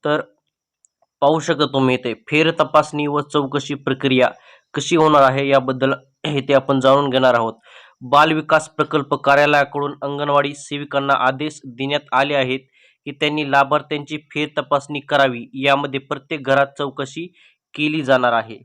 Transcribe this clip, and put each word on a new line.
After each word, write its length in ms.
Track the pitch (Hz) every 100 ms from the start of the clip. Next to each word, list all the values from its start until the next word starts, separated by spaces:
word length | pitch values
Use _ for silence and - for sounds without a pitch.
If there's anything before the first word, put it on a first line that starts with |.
तर 160 | 151 151 - _ _ _ _ _ _ _ _ _
पाहू 180 | 139 160
शकता 260 | 143 151 147
तुम्ही, 280 | 139 131
इथे 200 | 127 123 110 -
फेर 200 | 147 160
तपासणी 560 | 160 143 156 143 147 147
व 140 | 147
चौकशी 540 | 143 151 135 143 139
प्रक्रिया 560 | 143 - 135 139 131 120 - _ - _
कशी 220 | - 143 170
होणार 260 | 156 147
आहे, 260 | 135 135 139
याबद्दल 440 | 139 131 131 135 139 _ _
इथे 300 | 151 143 139
आपण 260 | 139 131 139
जाणून 300 | 131 139 143
घेणार 240 | 131 131
आहोत. 200 | 120 113 - _ - - _
बालविकास 680 | 131 139 156 156 151 160 -
प्रकल्प 460 | - 147 151 147
कार्यालयाकडून 800 | 147 139 143 147 147 139 143 143 139
अंगणवाडी 520 | 139 143 147 143 143
सेविकांना 600 | 143 - 143 147 143 139 135
आदेश 420 | 127 135 151 151
देण्यात 360 | 135 120 135 143 -
आले 220 | 123 139
आहेत 260 | 143 127 131 135 _ _ _ -
की 40 |
त्यांनी 400 | 139 151 151 143
लाभार्थ्यांची 680 | 139 135 151 143 147 143 151 _
फेर 140 | 151 151 160
तपासणी 420 | 139 143 - 147
करावी, 460 | 135 147 135 120 120 135
यामध्ये 360 | 135 139 143 135
प्रत्येक 420 | 135 147 _ 160
घरात 240 | 135 135 139 -
चौकशी 480 | 143 - 135 - 180 _ _ _ _
केली 280 | - 151 156
जाणार 300 | 131 131 123
आहे. 260 | 117 110 107